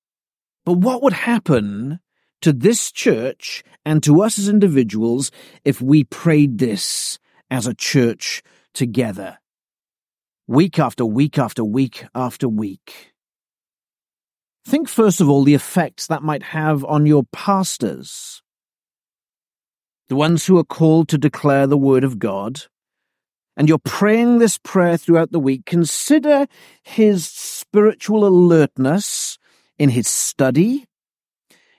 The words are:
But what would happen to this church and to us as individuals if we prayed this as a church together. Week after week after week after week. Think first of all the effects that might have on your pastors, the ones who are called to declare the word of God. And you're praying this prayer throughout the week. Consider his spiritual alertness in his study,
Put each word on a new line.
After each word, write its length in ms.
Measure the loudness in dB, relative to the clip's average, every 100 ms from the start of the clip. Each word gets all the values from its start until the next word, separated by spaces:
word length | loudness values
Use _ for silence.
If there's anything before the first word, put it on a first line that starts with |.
| _ _ _ _ _ _ -2
But 120 | 0
what 260 | 0 0
would 100 | 0
happen 880 | 0 -2 -2 0 0 -2 -6 -10 -12 _ _ _ _
to 100 | -2
this 380 | 2 2 0 -4
church 720 | -4 -2 0 -2 -8 -14 -16 -18 _ -2
and 180 | 0
to 180 | 4 4
us 160 | 4 0
as 100 | 0
individuals 840 | 2 2 2 0 -2 -2 -2 -6 -12 -20 _ -4
if 160 | -2
we 220 | 2 2
prayed 560 | 2 -2 0 2 2 0
this 580 | -4 -4 -6 -8 -10 -12 _ _ -8
as 160 | -6 -6
a 80 |
church 720 | -6 -2 0 0 -2 -8 -12 -14 _ _
together. 680 | -6 -6 -4 -6 -6 -14 -18 _ _ _ _ _ _ _ _ _ _ -2
Week 300 | 2 2 0
after 280 | -2 -2 -2
week 320 | 0 0 0
after 260 | -4 -4
week 420 | -4 -2 -2 -6 -14
after 340 | -8 -8 -4 -4
week. 640 | -4 -6 -10 -20 -20 _ _ _ _ _ _ _ _ _ _ _ _ _ _ _ _ -4
Think 220 | -4 -2
first 320 | 0 2 2
of 100 | 2
all 140 | 4
the 120 | 4 2
effects 520 | 0 -4 -4 -6 -8
that 160 | -6
might 200 | -6 -6
have 420 | -8 -4 -2 -2 -2
on 200 | 2 4
your 180 | 4 0
pastors, 1080 | -4 -2 -2 -2 -6 -8 -8 -14 -18 -20 -20 _ _ _ _ _ _ _ _ _ _ _ _ _ _ _ _ -6
the 60 | 0
ones 300 | 2 2 2
who 120 | 2
are 60 |
called 440 | 2 0 4 4 2
to 80 | 0
declare 480 | 0 0 0 2 2
the 100 | 2
word 260 | 2 2
of 160 | 0 -2
God. 440 | -6 -6 -8 -12 -18 _ _ _ _ _ _ _ _ -2
And 140 | 2
you're 80 | 2
praying 640 | -2 -2 2 2 2 4
this 180 | 2 0
prayer 400 | -4 0 2 0
throughout 340 | 2 2 2
the 80 | -2
week. 260 | -2 -2 -2
Consider 800 | -2 -2 -2 0 2 2 0 0 _ -20 _
his 460 | -8 0 2 2 -4
spiritual 1000 | -12 -14 -14 -4 2 2 0 -2 0 4
alertness 1120 | 6 6 4 2 0 -2 -2 -4 -8 -10 -14 _ _ _ -2
in 120 | 0
his 180 | 0 -2
study, 800 | -4 -6 -2 0 2 0 -2 -8 _ _ _ _ _ _ _ _